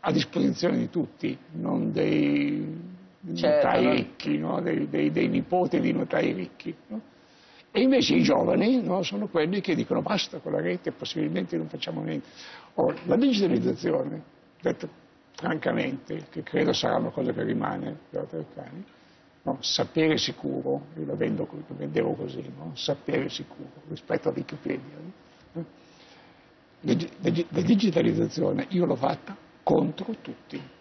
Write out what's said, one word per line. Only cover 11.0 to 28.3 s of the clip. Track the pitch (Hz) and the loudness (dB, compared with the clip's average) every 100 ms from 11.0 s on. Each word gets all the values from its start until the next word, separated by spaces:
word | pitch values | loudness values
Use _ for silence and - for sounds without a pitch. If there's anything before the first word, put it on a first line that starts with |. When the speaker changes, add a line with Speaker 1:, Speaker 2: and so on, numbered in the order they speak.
| - 165 151 175 180 170 | -8 -2 -2 -2 -2 -4
Speaker 1:
non | 160 | -4
facciamo | 156 - 165 | -8 -6 -6
niente". | - 156 - - - - - | -4 -6 -8 -18 -18 -18 -12
Ora, | - 254 - 170 | 0 0 0 2
la | 208 | 4
digitalizzazione, | 277 220 190 - - - 175 147 147 156 - - _ _ | 4 4 4 4 2 0 0 0 -2 -6 -14 -20 _ _
detto | 185 180 156 - - _ _ | -4 -2 -8 -14 -20 _ _
francamente, | - 165 156 - 117 - 139 - - 156 | -8 -4 -2 0 0 -2 -4 -8 -10 -10
che | 160 | -12
credo | - - - | -2 0 2
sarà | - 117 123 | 2 0 0
una | 120 | 0
cosa | - 131 | -2 -2
che | - | -2
rimane | - 233 - - - 151 - | 0 0 -2 -4 -6 -10 -8
della | 156 160 | -8 -6
Treccani, | 165 151 - - 151 202 - - - _ _ | -8 -10 -12 -14 -14 -16 -20 -20 -20 _ _
no, | - 135 | -6 -4
sapere | - - 170 - 160 156 | -2 -2 0 2 4 4
sicuro, | - 139 147 135 131 - - - | 0 -4 -6 -4 -2 -4 -4 -10
io | 76 | -6
la | |
vendo | 71 60 55 - | -2 -2 -2 -6
co-, | 78 76 | -8 -12
la | - | -10
vendevo | 73 78 73 | -4 0 0
così, | - - 67 67 67 | -2 -6 -8 -12 -12
no? | 160 | -12
Sapere | 143 - 143 - - 135 | -8 -4 -4 -2 -2 -2
sicuro, | - - - - - 156 | -6 -12 -14 -18 -18 -14
rispetto | 156 - 165 - | -14 -4 -2 -2
a | 143 | -4
Wikipedia, | - 151 - - 135 147 160 - - - - | -6 -8 -6 -6 -8 -16 -16 -18 -20 -20 -16
no? | 170 165 - - - - - - - - _ _ _ | -12 -12 -14 -20 -20 -20 -20 -20 -20 -20 _ _ _
La | 156 | 0
gi-, | - 165 - | 0 0 -2
la | - | 0
gi-, | 165 170 | 0 0
la | 147 | 0
digitalizzazione | 175 214 208 165 117 107 110 | 4 6 6 4 2 2 0